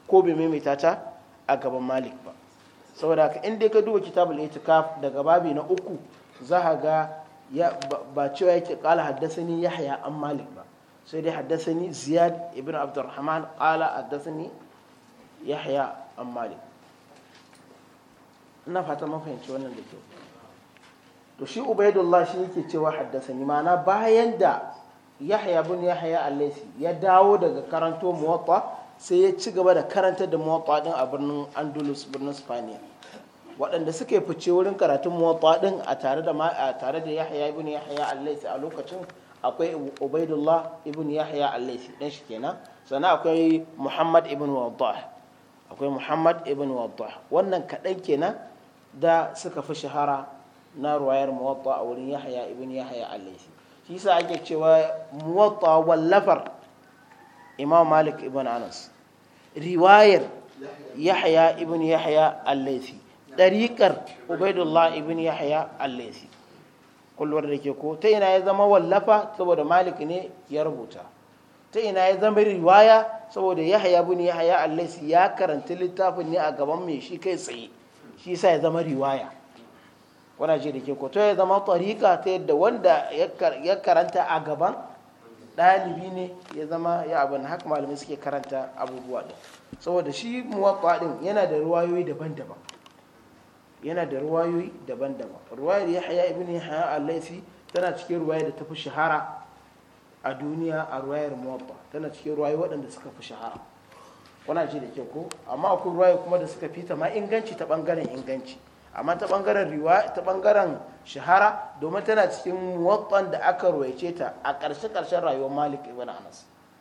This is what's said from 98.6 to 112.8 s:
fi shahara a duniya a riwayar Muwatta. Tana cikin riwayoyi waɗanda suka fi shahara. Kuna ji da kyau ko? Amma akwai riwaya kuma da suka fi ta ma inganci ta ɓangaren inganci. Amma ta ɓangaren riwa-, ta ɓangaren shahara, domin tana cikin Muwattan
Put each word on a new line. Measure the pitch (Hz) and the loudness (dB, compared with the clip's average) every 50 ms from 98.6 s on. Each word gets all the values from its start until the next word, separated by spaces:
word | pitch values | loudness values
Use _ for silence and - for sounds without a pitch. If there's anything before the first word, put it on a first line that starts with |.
| 147 | -12
fi | - 160 | -14 -12
shahara | 147 - 143 131 151 156 165 156 147 - - - - - - - - _ _ _ _ _ _ _ _ _ _ _ _ - | -12 -12 -8 -2 0 0 0 0 0 -2 -6 -12 -16 -18 -20 -20 -20 _ _ _ _ _ _ _ _ _ _ _ _ -8
a | 131 135 | -8 -8
duniya | 131 147 147 156 160 165 165 156 156 160 - | -8 -8 -8 -6 -6 -6 -4 -4 -6 -6 -6
a | 131 135 135 | -8 -10 -8
riwayar | 135 143 151 151 143 139 | -6 -6 -6 -6 -6 -8
Muwatta. | 127 127 131 131 123 - - - - - - | -10 -10 -10 -12 -12 -12 -16 -20 -20 -18 -14
Tana | - 151 160 151 | -12 -10 -10 -10
cikin | - - - 151 151 | -12 -12 -10 -8 -4
riwayoyi | 147 151 143 151 156 170 | -2 -2 0 0 -2 -2
waɗanda | - - 143 135 - | -4 -6 -8 -10 -12
suka | - - - 135 - - | -14 -18 -18 -20 -18 -18
fi | - - 117 | -18 -18 -16
shahara. | 107 113 117 - - - - _ _ _ _ - - - - - - - - - _ - | -14 -14 -14 -14 -16 -18 -20 _ _ _ _ -20 -20 -20 -20 -20 -20 -20 -20 -20 _ -8
Kuna | 143 151 170 156 | -4 -2 -2 -2
ji | - - 143 | -2 -4 -8
da | 127 | -10
kyau | 113 - 143 123 - | -10 -10 -12 -12 -10
ko? | - 151 170 170 - - - - | -10 -10 -10 -12 -14 -14 -12 -10
Amma | 127 143 170 202 190 | -6 -2 0 2 2
akwai | 180 - 185 170 | 0 0 -2 0
riwaya | 175 185 185 175 - - | 4 6 6 6 4 2
kuma | 170 175 180 | -2 -2 -2
da | 160 | -2
suka | 151 - - 165 147 | -4 -8 -10 -12 -12
fi | - 175 175 | -10 -10 -10
ta | - 135 | -8 -4
ma | 147 160 180 | -4 -4 -2
inganci | 214 214 202 202 220 226 220 - - | -2 -4 -4 -2 -2 -2 -2 -4 -8
ta | - 170 | -8 -4
ɓangaren | - 156 160 156 165 170 156 151 - 127 | -2 -2 -2 -2 -2 -2 -2 -4 -6 -8
inganci. | 135 131 131 131 131 127 - - - - _ _ _ _ - - | -10 -8 -8 -8 -8 -10 -12 -18 -20 -20 _ _ _ _ -14 -12
Amma | - 123 156 170 | -6 -2 -2 -2
ta | - 208 | -2 -2
ɓangaren | 180 185 196 196 202 208 202 190 156 | -2 -2 0 0 0 0 0 0 -2
riwa-, | 151 151 151 160 180 202 214 - - | -4 -2 2 4 4 4 4 0 -4
ta | 180 175 | -6 -4
ɓangaren | 185 190 190 185 214 208 202 190 170 139 - - - - - - | -2 -2 2 4 4 4 4 4 2 -2 -6 -10 -16 -20 -20 -20
shahara, | - - 139 131 - 180 196 208 214 202 - - - - 135 | -18 -16 -6 2 4 6 6 6 4 2 0 -6 -12 -10 -8
domin | 143 160 175 202 202 | -6 -6 -4 -2 0
tana | 220 220 214 196 | 2 4 4 4
cikin | - - - - 180 180 | 2 0 -4 -6 -6 -6
Muwattan | 185 185 185 180 170 | -4 -4 -6 -4 0